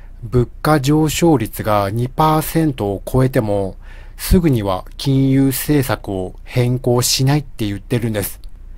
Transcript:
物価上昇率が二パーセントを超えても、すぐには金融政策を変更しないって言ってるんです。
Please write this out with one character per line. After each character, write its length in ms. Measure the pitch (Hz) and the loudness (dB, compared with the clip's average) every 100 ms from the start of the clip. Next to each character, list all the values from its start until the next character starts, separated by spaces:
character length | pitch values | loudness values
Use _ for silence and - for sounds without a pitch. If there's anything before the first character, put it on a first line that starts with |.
| - - | -18 -14
物 260 | 113 123 120 - | -2 0 0 0
価 200 | 156 156 | 2 2
上 260 | 131 151 156 | 4 2 2
昇 300 | - 170 139 | 2 4 4
率 260 | 107 - | 0 -4
が 260 | 107 104 98 | 0 2 0
二 180 | 113 123 | -2 -4
パ 300 | - 156 156 | 0 2 2
ー 20 | |
セ 240 | 151 165 156 | 0 0 0
ン 80 | |
ト 140 | 131 101 | -2 -4
を 140 | 98 - | -4 -2
超 180 | 127 | 2
え 60 | 131 | 2
て 100 | 131 | 2
も、 360 | 110 101 95 - - - - - | 0 0 -2 -6 -16 -18 -18 -6
す 220 | - 190 | 2 4
ぐ 100 | 165 | 4
に 140 | 123 | 2
は 200 | 98 92 - - | 0 -4 -6 -6
金 320 | 139 135 135 | 0 2 4
融 180 | 135 135 | 4 2
政 380 | 127 - 147 127 | 0 0 2 2
策 240 | 107 - | -2 -2
を 260 | 95 92 - | -4 -6 -8
変 340 | - 127 123 123 | -4 0 0 0
更 240 | 127 123 | 2 2
し 220 | 127 - | 2 2
な 140 | 131 147 | 2 2
い 20 | |
っ 40 | |
て 220 | 139 - 104 | 0 -6 -4
言 120 | 98 | -6
っ 20 | |
て 180 | - 123 | -4 -2
る 120 | 117 | -2
ん 40 | |
で 80 | 107 | -2
す。 200 | 95 - - - - | -4 -8 -14 -14 -16